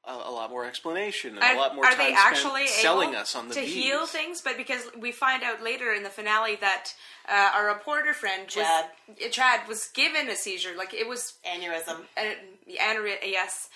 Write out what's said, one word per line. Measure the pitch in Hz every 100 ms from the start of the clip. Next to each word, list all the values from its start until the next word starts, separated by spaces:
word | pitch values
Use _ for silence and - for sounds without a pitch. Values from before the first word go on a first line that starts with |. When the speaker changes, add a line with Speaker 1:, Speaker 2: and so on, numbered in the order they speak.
Speaker 1:
a, | -
a | 127 120
lot | 120 113
more | 123 123
explanation | - 160 175 208 196 - -
and |
Speaker 2:
Are, | 240
Speaker 1:
a | 254
lot | 226
more | - 262
Speaker 2:
are |
Speaker 1:
time | 262
Speaker 2:
they | 269
Speaker 1:
spent | 226 208
Speaker 2:
actually | 277 285 269 277
Speaker 1:
selling | 214 220 196 170
Speaker 2:
able | 117
Speaker 1:
us | 101
on | 127 117
the |
Speaker 2:
to | 120
Speaker 1:
V's. | -
Speaker 2:
heal | 254 262 285 330
things? | 320 311 339
But | 269 247
because | 262 247 240 240
we | 240
find | 240 262 262
out | 240 220
later | 226 254 247
in | 208
the | 196
finale | 196 214 214 220 208
that, | 196 185 - - - - -
uh, | 202 196
our | 202 208
reporter | 208 294 294 302
friend | - 202 190
was, | 196
Speaker 3:
Chad. | 196 165 165 165 - -
Speaker 2:
uh, | - 233
Chad | 240 254 233 220
was | 214 -
given | - 311 311 277
a | 190
seizure. | 208 180 185 175
Like, | 185
it | 208 226
was | 247 - - 180
Speaker 3:
Aneurysm. | 175 175 165 165 165 - -
Speaker 2:
an | 214 - 196 185 - 180
aneurysm, | 214 220 208 196
yes. | 190 190 190 - -